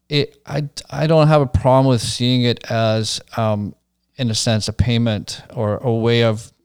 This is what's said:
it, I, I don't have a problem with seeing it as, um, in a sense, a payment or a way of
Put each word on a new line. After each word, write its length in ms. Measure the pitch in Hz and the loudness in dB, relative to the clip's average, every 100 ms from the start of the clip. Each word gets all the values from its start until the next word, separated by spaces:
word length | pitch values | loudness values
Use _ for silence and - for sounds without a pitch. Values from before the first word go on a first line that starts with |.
| - | -6
it, 320 | 147 - _ - | -4 -4 _ -8
I, 240 | 147 143 - - | -6 -6 -10 -12
I 160 | 143 156 | -4 2
don't 220 | 160 151 | 4 6
have 120 | 151 | 4
a 60 | 135 | 2
problem 400 | - 131 131 135 | 0 4 4 4
with 140 | 120 | 2
seeing 420 | - - 123 127 | -2 -2 0 0
it 260 | 120 113 - | 0 -2 -4
as, 520 | 113 113 110 107 - - - | -2 0 0 -2 -8 -8 -4
um, 360 | 110 104 101 - _ _ _ - | -2 -2 -6 -10 _ _ _ -6
in 120 | 120 | -4
a 60 | 107 | -2
sense, 320 | 123 110 104 | -2 -2 -2
a 60 | |
payment 680 | - 120 117 117 101 - - - 127 | -2 0 0 0 -2 -6 -14 -12 -6
or 220 | 104 104 | -4 -2
a 140 | 127 | -2
way 320 | 113 113 117 | -2 0 2
of 300 | 117 110 - _ | 2 0 -8 _